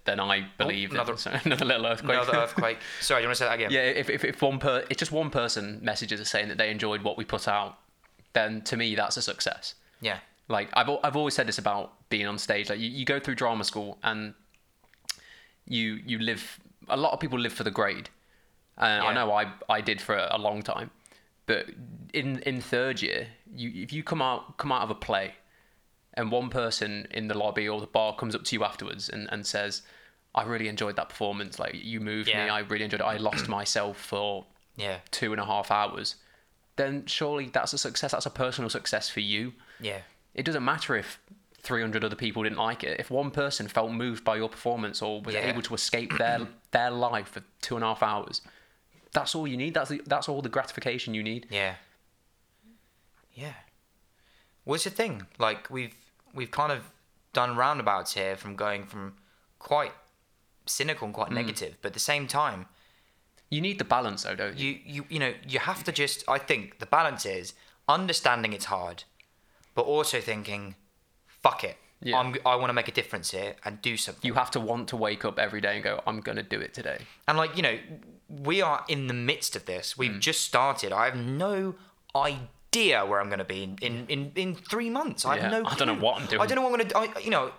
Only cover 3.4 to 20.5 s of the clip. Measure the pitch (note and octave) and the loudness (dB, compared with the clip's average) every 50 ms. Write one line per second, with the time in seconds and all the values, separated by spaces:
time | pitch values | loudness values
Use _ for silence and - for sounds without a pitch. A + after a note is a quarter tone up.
3.4 | C3 A#2 A#2 A#2 A2+ G#2 C3+ C3+ B2+ B2+ C3+ - C#3 - - C#3 - B2+ C#3 - | 4 4 4 2 2 4 4 4 4 4 4 2 2 0 0 0 0 0 2 4
4.4 | - C#3 C3+ C3 C#3+ C#3+ B2+ B2+ - - C3 - E3 - D3+ D#3 D#3+ D3 D3 C#3 | 2 2 4 2 2 2 2 2 2 0 -2 -2 -2 0 0 0 0 2 2 2
5.4 | A#2+ A#2 - A2+ G2+ G2+ G#2 G#2+ G#2+ A#2 G#2 - A#2+ G2+ A2 G#2 G#2 - - G#2+ | 2 2 0 -2 -2 -4 -6 -4 -2 -2 -2 -2 -2 -2 -4 -2 -2 0 0 0
6.4 | G#2 G#2 - - A2 G#2+ G#2+ G#2+ A2 G#2+ G#2 G#2+ G2 G#2 - - A2 - - G#2 | 0 0 0 2 2 2 2 0 0 0 0 0 0 0 -2 -2 -2 -2 -2 0
7.4 | - - G2+ G#2 G2+ G2 - - _ _ _ _ _ _ _ _ - _ - A#2+ | 2 2 2 2 2 0 -4 -10 _ _ _ _ _ _ _ _ -14 _ 2 2
8.4 | A2 G#2+ A2 A2 G#2+ - - A#2 A#2 A2+ G#2+ G#2 G#2 - - - A#2 - G2+ - | 2 2 0 -4 -4 -2 -2 0 0 2 2 0 0 0 0 -2 -2 -2 -2 -2
9.4 | - - - - - - - - _ _ _ _ - A2 G2 F#2 - - _ _ | -2 -2 -2 -4 -6 -10 -12 -14 _ _ _ _ -4 -2 -2 -4 -6 -12 _ _
10.4 | _ - A2+ G2+ G2+ G2+ - - B2 C3 D3 - - D3 C3+ D3 D3+ C#3+ - - | _ -2 0 0 0 2 4 4 4 4 2 2 2 2 2 2 2 2 2 2
11.4 | B2+ A2 G#2 - G2+ G#2+ G#2 G2+ - - - _ _ - - G#2+ G2+ G#2 G#2 G2+ | 2 2 0 0 0 0 0 0 -2 -6 -10 _ _ -2 -2 0 0 0 -2 -2
12.4 | - - A2 G#2 G#2 - G#2 G#2 A2+ A#2 B2 C#3 B2+ B2 C#3 C#3 C#3 - C3 A2+ | 0 0 2 2 0 0 -2 -2 -4 -4 -4 -2 0 0 0 0 0 -2 -2 2
13.4 | C3 A#2+ A#2 A2 G2+ - - G#2+ G#2 G2+ G2+ - - A2 A2 G#2+ G#2+ G#2+ G2+ - | 2 2 2 2 0 0 -2 -2 -4 -6 -8 -6 -4 -4 -2 -2 -4 -8 -10 -14
14.4 | _ _ _ _ _ _ _ _ _ _ _ _ _ - - - - - - - | _ _ _ _ _ _ _ _ _ _ _ _ _ -12 -12 -12 -16 -20 -20 -20
15.4 | - - _ _ _ - B2+ A#2 A2+ A2 G#2+ G#2+ G2+ A#2+ A#2+ A2 A2+ A2+ A2+ G2+ | -20 -20 _ _ _ -2 0 0 0 0 -2 -4 -4 -4 -2 0 0 0 0 -2
16.4 | - - - - - - _ _ - - - C3+ D3 D#3+ - - - C#3+ B2+ B2 | -4 -10 -14 -16 -20 -20 _ _ -4 0 2 2 4 4 2 2 0 0 0 0
17.4 | A#2+ A2+ - - G#2+ G#2+ F#2+ - G#2+ G2+ F#2+ - - - - _ _ _ _ _ | 0 0 -2 -2 -2 0 2 2 2 2 2 -2 -8 -12 -16 _ _ _ _ _
18.4 | _ _ _ _ _ _ _ - - A2+ G#2+ G#2 G2 A2 A2 B2+ A#2+ G#2+ G#2 G#2 | _ _ _ _ _ _ _ 2 4 4 6 4 4 4 4 4 4 4 4 4
19.4 | G#2+ G2 F#2+ - - - G#2+ G#2+ G#2+ A#2 G#2+ G2+ - - G#2+ G2 F2+ F2 - G#2+ | 2 0 -2 -4 0 2 2 2 2 2 0 0 0 0 2 2 2 2 2 2
20.4 | G#2 G#2 | 2 0